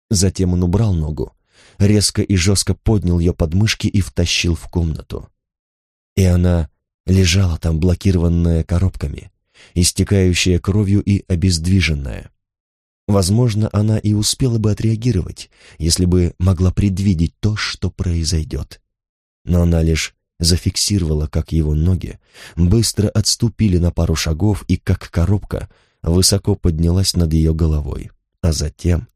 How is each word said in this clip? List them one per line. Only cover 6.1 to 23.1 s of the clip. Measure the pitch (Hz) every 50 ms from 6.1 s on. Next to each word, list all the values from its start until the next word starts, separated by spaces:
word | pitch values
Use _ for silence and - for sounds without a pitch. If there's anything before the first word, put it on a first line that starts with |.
| _
И | - 95
она | 90 87 90 90 90 87 85 78 - _ _ _ _ _ _ _
лежала | - 92 95 95 87 82 101 95 90 80 78
там, | - 82 80 78
блокированная | 82 90 87 - - 101 92 87 85 85 85 85 85 85 82 82 80
коробками — | - 87 87 92 90 - - - 71 67 - - - _ _ _ _ _ - - - _
истекающая | 85 87 - - - 95 - 104 98 92 90 90 - - 92 90 85
кровью | - - 92 107 104 95 101 104
и | - - 101 98 - -
обездвиженная. | 92 85 82 95 90 80 80 87 95 95 85 80 78 71 67 64 53 50 - - - _ _ _ _ _ _ _ _ _ _ _ _ _ _ -
Возможно, | 104 98 92 82 104 117 127 120 101 107 107 -
она | - 104 104 107 110 110
и | - 107 107
успела | 104 104 - - - 135 127 117 113
бы | 107 110
отреагировать, | 104 - - 110 113 110 113 127 113 92 78 85 - - - - _ _ - - - -
если | 76 82 80 - 90
бы | 90 87 90 87 85 - -
могла | 90 95 92 80 92 90
предвидеть | - - 101 104 92 87 98 104 92 78 82 78 - _
то, | - 104 107
что | 107 - - - - - 90
произойдёт. | - - 90 90 85 82 82 76 90 80 78 67 67 65 - - - - _ _ _ _ _ _ _ _ _ _ _ _ _
Но | - 87 87 87
она | 85 85 82
лишь | 80 82 80 78 - - - _ _ _ _ -
зафиксировала, | 82 82 90 87 - 95 - - - - 104 98 85 78 78 76 76 73
как | - - 78 -
его | 78 80 78 76 76
ноги | 76 80 90 95 - - - - - _ _ _ - - - -
быстро | - 87 87 98 117 110 - - - 101
отступили | 104